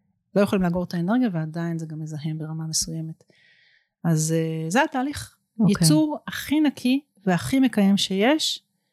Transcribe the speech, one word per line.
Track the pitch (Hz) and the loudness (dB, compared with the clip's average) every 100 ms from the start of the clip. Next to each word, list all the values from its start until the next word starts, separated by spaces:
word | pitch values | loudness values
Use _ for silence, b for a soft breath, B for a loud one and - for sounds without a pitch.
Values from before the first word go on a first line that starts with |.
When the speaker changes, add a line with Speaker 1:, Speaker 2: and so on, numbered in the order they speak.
| _ _ _ 196 | _ _ _ 0
Speaker 1:
לא | |
יכולים | 202 202 | 2 2
לאגור | 180 175 | 0 -2
את | 175 | -4
האנרגיה, | 175 170 247 247 | -4 0 0 0
ועדיין | 170 156 165 170 165 | -2 -4 -6 -6 -6
זה | 160 | -8
גם | 156 | -10
מזהם | 156 156 156 156 | -10 -6 -6 -6
ברמה | 156 160 160 | -6 -8 -4
מסוימת. | 156 - 160 160 160 _ b b b b b b _ | -4 -4 -6 -8 -12 _ b b b b b b _
אז, | 165 160 156 | 0 0 0
אה, | 165 160 160 160 | -2 -2 -4 0
זה | 214 | 0
התהליך | 311 262 277 - - _ _ - | 2 0 -4 -6 -14 _ _ 0
Speaker 2:
אוקיי. | 202 - | 2 4
Speaker 1:
ייצור | 160 311 311 294 - | 4 4 4 -2 -10
הכי | - - 302 | -12 -2 2
נקי | 294 - 247 269 - _ 185 | 2 0 0 0 -4 _ -2
והכי | 170 - 269 | 0 0 2
מקיים | 262 - 196 202 | 2 4 4 4
שיש. | - 190 226 311 - - _ _ _ | 2 2 2 2 0 -6 _ _ _